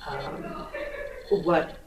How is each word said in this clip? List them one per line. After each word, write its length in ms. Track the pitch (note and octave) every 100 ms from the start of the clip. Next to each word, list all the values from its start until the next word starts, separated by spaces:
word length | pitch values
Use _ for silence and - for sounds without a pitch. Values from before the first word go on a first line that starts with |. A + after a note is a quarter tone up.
| -
Um, 600 | C#3 C#3 - - - - C#5+ - - - - -
what 460 | - D#3+ G#3+ - -